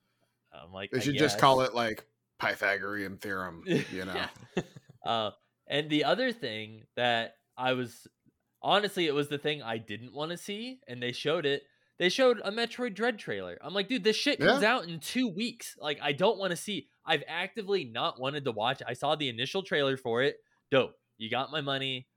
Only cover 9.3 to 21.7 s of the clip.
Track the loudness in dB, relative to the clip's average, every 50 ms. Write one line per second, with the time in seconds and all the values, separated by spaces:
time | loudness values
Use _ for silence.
9.3 | -2 -2 -2 -2 -2 -2 -4 -6 -6 -6 -6 -8 -10 -10 -10 -12 -8 -6 -6 -6
10.3 | -6 -8 -6 -8 -8 -6 -8 -10 -12 -14 _ -14 -8 -6 -4 -4 -4 -2 0 0
11.3 | 0 2 2 2 0 0 -4 _ _ _ _ _ _ 2 2 2 4 6 6 6
12.3 | 6 4 0 -4 -2 -2 -4 -4 -4 -4 -4 -4 -2 -2 -2 -2 -2 -2 -6 -6
13.3 | -6 -4 -4 -6 -8 -10 -10 -4 -2 -2 0 0 -2 2 4 4 2 4 2 2
14.3 | 2 6 6 6 6 6 4 4 4 2 0 -4 -8 -8 -8 -2 0 0 0 0
15.3 | 0 -2 -4 -4 -6 -8 -12 -14 -12 -6 -4 -4 -2 0 0 0 2 4 4 4
16.3 | 4 2 0 -2 -2 -4 -4 -6 -6 -6 -6 _ _ _ _ 0 0 0 0 -4
17.3 | -4 -4 -4 -4 -6 -8 -2 0 0 0 0 -2 -4 -2 -2 -2 -2 -2 -4 -2
18.3 | -2 -2 -2 -2 -2 0 0 0 0 -2 -4 -8 -6 -2 0 0 0 0 0 -4
19.3 | -2 -4 -4 -2 -2 -4 -2 0 0 2 2 2 0 0 -2 0 2 4 2 2
20.3 | 0 -2 _ _ _ _ _ _ 4 4 4 4 -2 _ _ _ _ _ -6 -2
21.3 | -2 -2 -2 -2 -4 -4 -2 -2